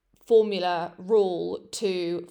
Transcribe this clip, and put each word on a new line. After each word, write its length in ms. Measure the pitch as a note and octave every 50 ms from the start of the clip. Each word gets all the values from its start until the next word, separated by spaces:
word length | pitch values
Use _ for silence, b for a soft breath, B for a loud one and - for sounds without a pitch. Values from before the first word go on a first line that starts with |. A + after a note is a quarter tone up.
| _ _ _ _ _
formula 640 | - A#3 A3 G#3+ G#3+ G3+ F#3 F3 F3+ F3 E3 E3+ - - -
rule 720 | F3+ F#3 A3+ G#3+ G3 F#3 F3 E3 F3 F3 F#3 - - - -
to 540 | - A3 F#3+ F#3 F3+ F3 E3+ F3 F3 F3 -